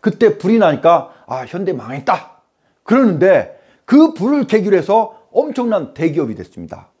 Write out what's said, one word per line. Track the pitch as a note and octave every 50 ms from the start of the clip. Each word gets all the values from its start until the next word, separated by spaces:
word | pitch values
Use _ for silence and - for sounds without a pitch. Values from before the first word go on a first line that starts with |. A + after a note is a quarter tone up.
그때 | - G#3+ - - A#3 A3 - -
불이 | - F#3 A3+ A3+
나니까 | G3+ E3 D3 B2+ - E3 E3+ D#3+ - - - _ _
"아, | - B2 C3 C3
현대 | A#2+ - F3 G3 F3+ F#3
망했다." | - - A2+ C3 C#3+ - - G3+ - - - - _ _ _ _ _ _ _ _ _ _
그러는데 | - G#3+ C4 C4+ A3 F3+ D3 D3 F#3+ F#3 C#3 G#2+ - - - _ _ _ _ _
그 | - - C#4+ D#4 D#4+ -
불을 | - F3+ A#3+ D4 D4 B3+
계기로 | - - A3 G3 G#3 G3+ F#3
해서 | D#3 - G3 A3+ A3+ - - _ _ _
엄청난 | _ G3 C#4+ D#4 B3 - A#3+ A#3 A3 F#3+ D3+ C3+ -
대기업이 | - - E3 D3 D#3+ D3 A#2 G#2+
됐습니다. | F#2 F#2 - _ - F2 D#2 - - - _ _ _